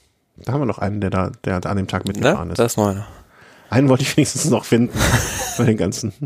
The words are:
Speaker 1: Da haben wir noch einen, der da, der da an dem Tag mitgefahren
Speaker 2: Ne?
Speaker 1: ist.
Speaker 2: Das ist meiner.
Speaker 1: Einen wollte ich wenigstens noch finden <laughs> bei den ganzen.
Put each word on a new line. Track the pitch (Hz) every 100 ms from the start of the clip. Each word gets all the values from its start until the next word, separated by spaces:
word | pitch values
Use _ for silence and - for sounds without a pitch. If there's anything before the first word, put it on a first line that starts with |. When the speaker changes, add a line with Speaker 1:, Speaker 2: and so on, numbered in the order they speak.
| _ _ _ -
Speaker 1:
Da | 104
haben | 139
wir | 127
noch | -
einen, | 101 104
der | 95
da, | 98 92 -
der | 101 90
da | -
an | 101
dem | 95
Tag | 92 -
mitgefahren | - 143 - 87
Speaker 2:
Ne? |
Speaker 1:
ist. | 87
Speaker 2:
Das | 117
ist | -
meiner. | 104 98 107 - - _ - - -
Speaker 1:
Einen | 113 139
wollte | 127
ich | 135 -
wenigstens | 135 - 151
noch | 113 -
finden | 117 120 107 - 117 -
<laughs> | - - -
bei | 123
den | 110
ganzen. | 95 - 104 -